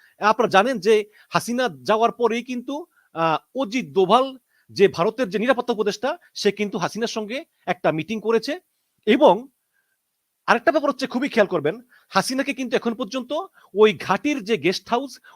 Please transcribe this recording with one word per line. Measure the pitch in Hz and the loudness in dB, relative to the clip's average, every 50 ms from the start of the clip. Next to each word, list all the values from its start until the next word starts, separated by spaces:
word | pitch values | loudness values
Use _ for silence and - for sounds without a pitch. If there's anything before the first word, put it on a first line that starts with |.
| _ _ _ - | _ _ _ -2
আপনারা | - 208 214 - 233 175 | 0 0 2 2 0 4
জানেন | 143 190 202 262 269 208 | 4 4 4 4 0 0
যে | 165 214 220 214 208 208 _ _ _ - | 2 4 4 4 2 -2 _ _ _ -4
হাসিনা | - 170 - - 240 247 254 233 156 131 123 | -4 -4 -2 -2 -2 -2 -2 -2 -4 -6 -2
যাওয়ার | 123 208 214 226 233 - | 0 0 2 2 0 0
পরেই | - 240 220 220 240 240 | 2 0 0 0 0 -4
কিন্তু, | 262 254 247 240 269 277 302 349 _ _ _ _ _ - | -6 -8 -8 -8 -8 -8 -8 -10 _ _ _ _ _ -6
আহ, | 156 165 165 156 147 _ _ - 247 | -2 0 0 0 0 _ _ -6 -6
অজিত | 269 196 208 262 196 | -4 -4 -4 -6 -6
দোভাল, | 147 139 190 190 175 208 254 269 269 262 262 _ _ _ _ _ _ | -2 0 0 4 4 4 4 4 2 -6 -16 _ _ _ _ _ _
যে | 113 143 196 190 | 0 2 2 2
ভারতের | 127 143 170 220 214 254 262 185 | 4 2 -2 -2 0 -2 -4 -4
যে | 175 220 | -2 -2
নিরাপত্তা | 247 254 262 240 233 - 240 | 0 0 0 0 0 -4 -2
উপদেষ্টা, | 196 214 208 196 - - 269 330 - _ _ - | -2 -2 -4 -4 -4 -4 -6 -6 -6 _ _ -10
সে | - - 208 196 | -2 -2 -2 0
কিন্তু | 208 208 202 190 196 | 0 -4 -6 -4 -4
হাসিনার | 170 151 - 202 233 214 | -6 -6 -6 -6 -8 -6
সঙ্গে | - 226 214 202 233 277 330 _ _ _ - | -6 -8 -8 -8 -10 -10 -12 _ _ _ -6
একটা | - 190 - - 170 151 | -6 -6 -2 0 -2 -2
মিটিং | 160 160 - 226 220 | -2 -4 -6 -6 -6
করেছে। | - 214 226 220 220 277 302 370 _ _ _ _ _ _ _ _ - | -2 0 0 0 0 -2 -8 -8 _ _ _ _ _ _ _ _ 0
এবং | - 226 254 302 247 175 214 254 277 _ _ _ _ _ _ _ _ _ _ _ _ _ _ _ _ _ _ - | 2 4 6 6 6 6 4 0 -12 _ _ _ _ _ _ _ _ _ _ _ _ _ _ _ _ _ _ 0
আরেকটা | - 208 233 - 339 285 | 0 0 2 2 2 0
ব্যাপার | 311 277 285 | 2 0 -2
হচ্ছে, | 269 - 262 | -4 -4 -6
খুবই | - - 247 277 269 | -6 -4 -4 -4 -2
খেয়াল | - 226 202 | 2 0 0
করবেন, | 175 185 160 135 147 190 240 240 _ _ _ _ _ | 2 0 -2 -2 -2 -4 -4 -12 _ _ _ _ _
হাসিনাকে | - 190 185 - 262 262 277 277 269 | -2 -2 -2 -2 -4 -4 -4 -4 -4
কিন্তু | - 262 233 214 | -6 -6 -4 -4
এখন | 214 - 233 226 | -2 -2 -2 -4
পর্যন্ত | 202 254 190 202 262 233 - 294 320 381 - _ _ _ _ - | -6 -8 -8 -8 -10 -8 -6 -6 -8 -8 -8 _ _ _ _ 2
ওই | 190 214 220 185 135 | 4 4 4 4 2
ঘাটির | - - 185 196 - 294 294 269 190 | -2 -2 -2 0 0 -2 -4 -4 -2
যে | 196 233 | -2 -2
গেস্ট | 180 127 175 190 - - - | 0 0 -2 -2 -2 -4 -4
হাউস, | 233 240 277 262 - - _ - - | -4 -4 -4 -6 -14 -20 _ -14 -4